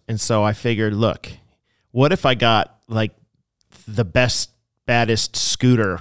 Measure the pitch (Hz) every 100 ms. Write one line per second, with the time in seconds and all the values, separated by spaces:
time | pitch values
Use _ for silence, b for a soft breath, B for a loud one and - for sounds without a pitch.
0 | - 107 - 107 104 104 120 110 107 104
1 | 110 - - - _ _ _ _ _ 120
2 | 143 185 139 117 117 107 - _ - 110
3 | 110 - _ _ _ _ _ - - 107
4 | 90 127 123 - - _ _ _ - 120
5 | 113 110 - - - - 127 120 101 85